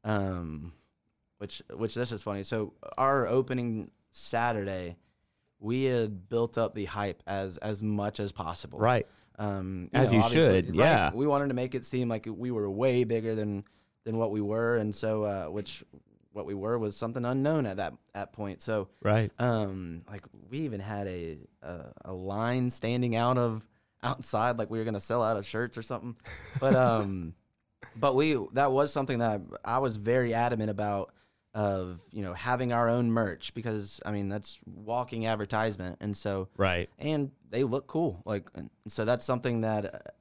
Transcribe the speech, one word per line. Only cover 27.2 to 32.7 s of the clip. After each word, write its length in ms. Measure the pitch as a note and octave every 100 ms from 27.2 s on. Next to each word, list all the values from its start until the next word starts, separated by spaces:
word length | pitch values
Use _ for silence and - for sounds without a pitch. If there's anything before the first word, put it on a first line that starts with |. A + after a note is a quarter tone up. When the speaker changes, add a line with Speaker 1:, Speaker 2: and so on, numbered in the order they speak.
| E2 - _ _ _ _ -
Speaker 1:
but 200 | A2+ C#3+
we, 240 | C3 D#3 C3+ G2
that 180 | B2 C#3
was 200 | C3 D3
something 260 | D3 C3+ A#2+
that 220 | A#2 G#2 - -
I 140 | - B2
was 180 | C3+ G#2+
very 360 | G#2 B2+ A#2+
adamant 360 | A2+ A#2+ A#2 G#2+
about, 440 | G2+ G#2 G2+ F#2 _ _ _ _
of, 460 | A2 G#2 G2 F2+ F2 -
you 100 | -
know, 100 | F#2+
having 380 | F2+ B2 B2 B2